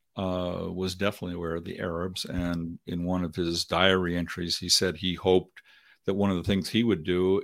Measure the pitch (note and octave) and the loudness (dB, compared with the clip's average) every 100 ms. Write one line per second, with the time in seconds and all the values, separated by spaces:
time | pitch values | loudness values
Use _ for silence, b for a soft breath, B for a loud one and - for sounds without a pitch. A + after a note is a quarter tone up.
0 | _ - F#2 F2+ F2+ F2+ F2 F2 F#2 F2+ | _ -6 -4 -2 -2 -4 -6 -4 -4 -2
1 | G2 - F2+ F2 E2 E2+ F2 - F#2+ E2+ | -2 -2 -6 -6 -4 -6 -6 -6 -4 -4
2 | F#2 F#2 - F2+ F2 E2+ E2+ E2+ - F2 | -4 -6 -6 -4 -2 -2 -4 -8 -8 -4
3 | F2 F2+ F2 E2+ E2+ E2+ - E2+ F#2+ F#2+ | -2 0 -2 -2 -2 -2 0 4 6 6
4 | F2 F2 E2+ - F2 - F2 - F#2 D#2+ | 2 -2 -2 -4 -4 -4 2 2 2 -2
5 | F#2+ E2+ F#2+ F#2 F2+ - b b b b | -4 0 4 4 4 -12 b b b b
6 | - G2 G2+ F2+ F2+ G2 E2+ A2+ A#2 F#2 | -2 2 2 2 2 0 2 2 2 2
7 | D#2 F2+ F#2 G2 | 2 2 4 2